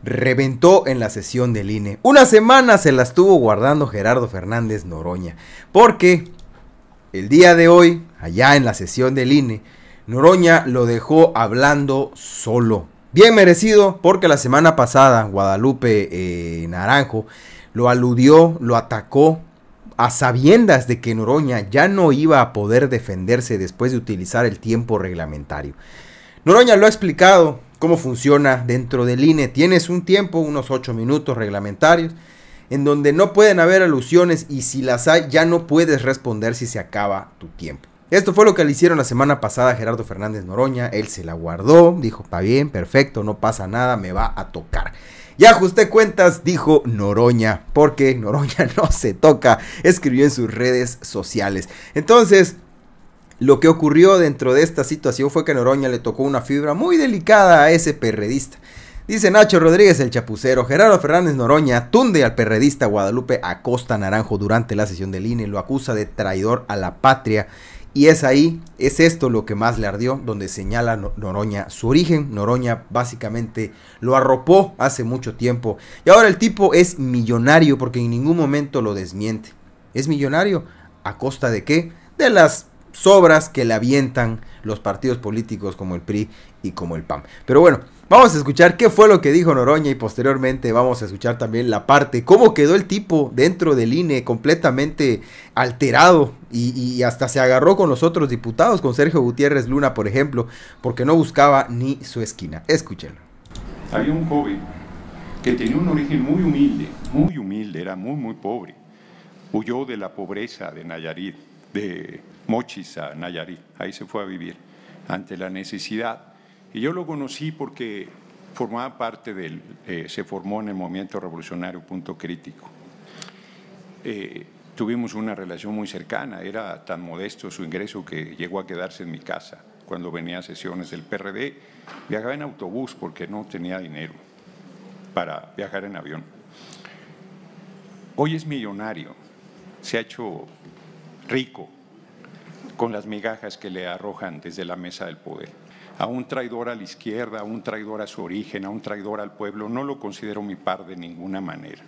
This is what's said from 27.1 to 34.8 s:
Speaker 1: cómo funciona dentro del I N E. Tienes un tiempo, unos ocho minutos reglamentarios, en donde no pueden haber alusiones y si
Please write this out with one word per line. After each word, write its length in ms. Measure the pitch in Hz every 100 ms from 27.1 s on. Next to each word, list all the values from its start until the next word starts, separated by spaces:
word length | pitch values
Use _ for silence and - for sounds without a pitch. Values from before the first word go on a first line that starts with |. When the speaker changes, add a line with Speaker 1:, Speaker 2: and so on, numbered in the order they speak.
| - 185 190 160 123 - _
Speaker 1:
cómo 160 | 160 165
funciona 680 | 131 120 139 143 139 127
dentro 400 | 123 123 123 131 123
del 180 | 127
I 80 | 147
N 100 | 156
E. 60 | 127
Tienes 400 | 127 170 180 165
un 160 | 180
tiempo, 340 | 175 190 196 165
unos 320 | 151 147 127
ocho 240 | 131 131
minutos 420 | 113 117 147 147 117
reglamentarios, 760 | 107 101 101 98 156 170 165 165 - _ - - _
en 140 | 143
donde 280 | 143 147 143
no 200 | 156 196
pueden 260 | 196 214 185
haber 240 | 165 190
alusiones 640 | 180 139 120 170 180 165 -
y 140 | 139
si 200 | 120 135